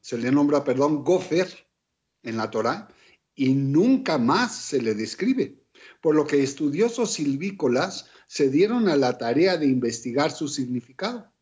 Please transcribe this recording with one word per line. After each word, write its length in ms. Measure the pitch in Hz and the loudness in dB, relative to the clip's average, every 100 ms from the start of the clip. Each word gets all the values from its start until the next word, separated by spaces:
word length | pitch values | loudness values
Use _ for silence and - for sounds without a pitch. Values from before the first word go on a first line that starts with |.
se 160 | - 120 | -8 -6
le 160 | 120 | 0
nombra, 320 | 143 147 147 | 2 4 2
perdón, 400 | 135 127 143 151 | 0 0 2 0
Gofer 440 | 131 180 185 165 185 - _ _ _ _ _ _ | 0 0 0 -2 -2 -8 _ _ _ _ _ _
en 160 | 120 113 | -8 -6
la 120 | 110 | -4
Torá, 380 | 113 117 170 - _ _ _ _ | -2 -2 -4 -8 _ _ _ _
y 180 | - 131 | -2 0
nunca 640 | 135 135 143 226 262 - 151 | 2 2 2 4 2 2 0
más 400 | 117 180 240 - | 2 2 0 -4
se 240 | - 139 | -4 -2
le 140 | 113 | -2
describe, 640 | 107 110 - 202 262 165 - _ _ - - | -4 -6 -4 -2 0 -2 -6 _ _ -20 -4
por 140 | 160 | 0
lo 120 | 151 147 | 2 2
que 160 | 143 | 2
estudiosos 720 | 135 - 151 147 226 233 226 | 0 -2 -4 0 0 0 -4
silvícolas 960 | - 147 139 190 196 131 123 180 185 - - _ | -2 -2 -2 -6 -2 0 0 -2 -6 -16 -20 _
se 220 | - 143 | -2 2
dieron 400 | 143 202 240 208 | 4 2 4 2
a 80 | 147 | 4
la 220 | 127 123 | 2 0
tarea 400 | 120 127 185 175 | 0 2 2 2
de 80 | 147 | 2
investigar 640 | 127 117 - 127 120 151 | 2 0 -4 -4 -2 -2
su 180 | 147 151 | -2 -8
significado 800 | 139 123 127 - - 196 247 - _ | -6 -6 -6 -8 -8 -8 -8 -14 _